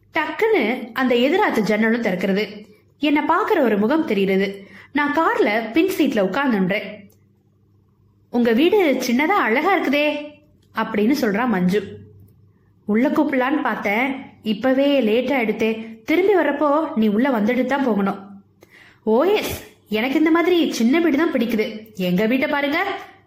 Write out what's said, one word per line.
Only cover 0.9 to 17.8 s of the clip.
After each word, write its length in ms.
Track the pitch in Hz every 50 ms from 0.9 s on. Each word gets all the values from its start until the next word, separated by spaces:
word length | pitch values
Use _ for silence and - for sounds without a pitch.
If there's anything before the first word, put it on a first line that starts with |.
| -
அந்த 220 | 254 262 247 254
எதிராத்து 440 | 240 240 285 339 392 427 330 - 226
ஜன்னலும் 420 | 202 190 214 208 226 220 226 240
திறக்கிறது. 640 | 226 208 180 180 - 196 190 202 214 - - - - - - _ _ _ _ -
என்னை 240 | 277 302 294 302 294
பாக்குற 380 | 294 320 370 440 415 440 349
ஒரு 180 | 269 226 214 196
முகம் 300 | 208 220 294 320 311 -
தெரியுது. 560 | 220 196 196 190 190 190 196 196 196 - - - - - - - -
நான் 240 | 285 294 285 277
கார்ல 560 | 320 330 381 480 480 370 220 208 233 226 - -
பின் 180 | 330 359 381 - -
சீட்ல 220 | 311 214 - 214
உட்கார்ந்துன்றேன். 640 | 190 190 185 269 285 262 220 196 185 175 196 208 - - - - - - _ _ _ _ _ _ _ _ _ _ _ _ _ _ _ _ _ _ _ _ _ _ _ _
"உங்க 220 | - 247 240 240 226
வீடு 500 | 226 311 359 440 415 370 294 262 262 -
சின்னதா 260 | - 233 247 302 320 415
அழகா 440 | 403 269 220 220 277 302 370 392
இருக்குதே" 560 | 330 - 294 262 285 294 302 294 294 - - - - _ _ _ _ _ _ -
அப்படின்னு 380 | - 220 220 - 202 214 226 294 -
சொல்றா 280 | 254 214 190 208 254 247
மஞ்சு. 500 | 208 180 180 180 185 208 196 - - - - - - - - - _ _ _ _ _ _ _ _ _ _ -
"உள்ள 240 | - 208 220 254 294
கூப்பிடலான்னு 540 | 302 320 294 294 - 254 247 262 302 294 -
பார்த்தேன், 540 | 247 214 - - 208 202 220 262 277 262 - - - - - -
இப்பவே 580 | 214 214 - - 262 262 262 277 285 285 269
லேட் 300 | 233 208 214 247 240 -
ஆயிடுத்தே. 720 | 285 262 226 220 214 - 226 220 220 226 - - - - -
திரும்பி 320 | - 302 349 381 403 403
வரப்போ 560 | 349 294 285 277 285 302 294 277 311 320 285 302
நீ 100 | 220 220
உள்ள 220 | 214 196 214 262 285
வந்துட்டு 360 | 254 220 202 214 247 247 254
தான் 200 | 254 269 285